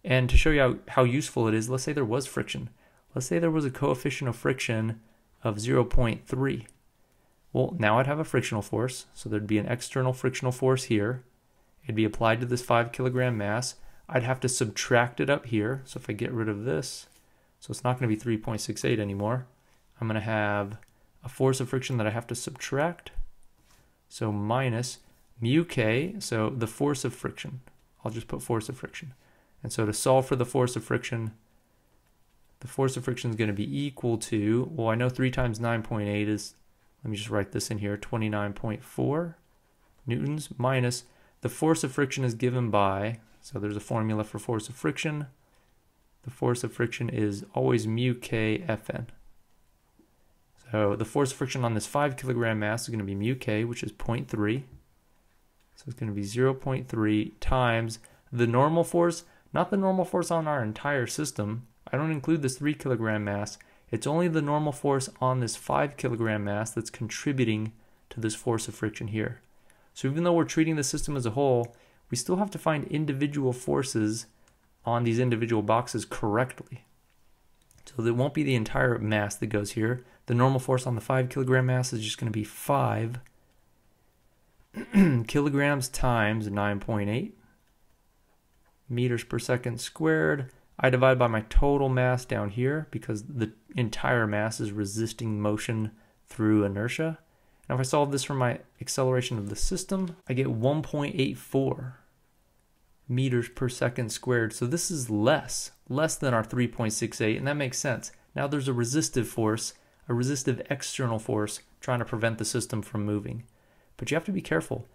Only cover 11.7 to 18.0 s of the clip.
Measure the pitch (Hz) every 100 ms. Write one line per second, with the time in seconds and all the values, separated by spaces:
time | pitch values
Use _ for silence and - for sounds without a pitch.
11.7 | _ 123 110 107 - 113 113 123 123 -
12.7 | 117 117 - 127 123 127 110 101 107 131
13.7 | - - - - 135 123 131 127 - 110
14.7 | - - 120 123 - 143 143 117 113 107
15.7 | 135 - - - 104 120 123 110 101 117
16.7 | 156 131 - - - _ _ _ _ -
17.7 | 123 123 123